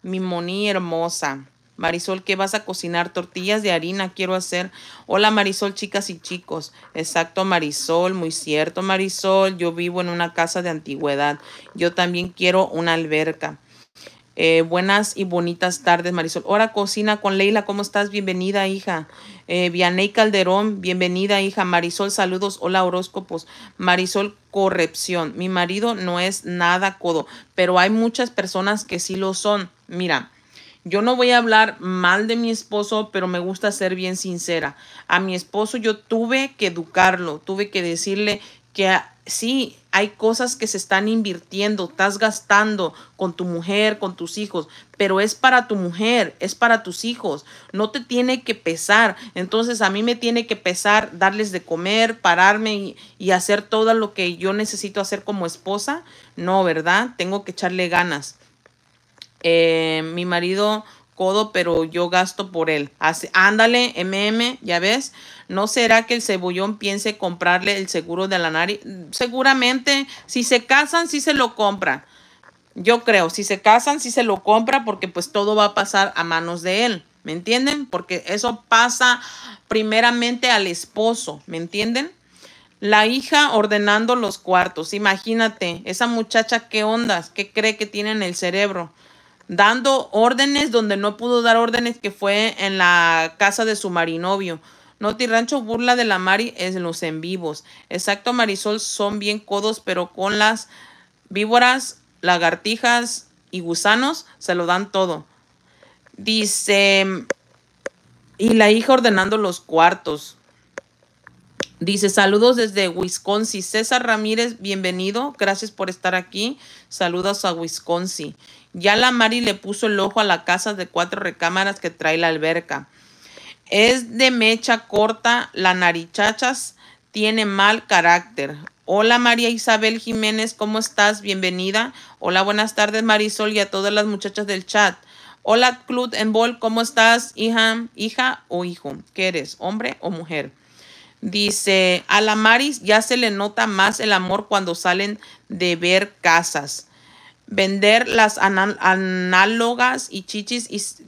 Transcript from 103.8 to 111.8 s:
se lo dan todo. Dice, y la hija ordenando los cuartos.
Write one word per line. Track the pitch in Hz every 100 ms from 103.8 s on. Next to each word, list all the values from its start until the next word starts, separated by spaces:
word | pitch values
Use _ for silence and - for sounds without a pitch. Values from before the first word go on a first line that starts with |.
| 202 226 269 320 - -
se | - 175
lo | 170
dan | 180 202
todo. | 196 185 156 - _ _ _ _ _ _ _ _ -
Dice, | 202 220 208 - - 196 196 196 190 180 - - _ _ _ _ - _ _ _ _ -
y | 220
la | 226 208
hija | 226 226
ordenando | 262 233 196 190 214
los | 196 175
cuartos. | - 160 170 190 - 147 - - _ _ _ - - _ _ _ - _ _ - - -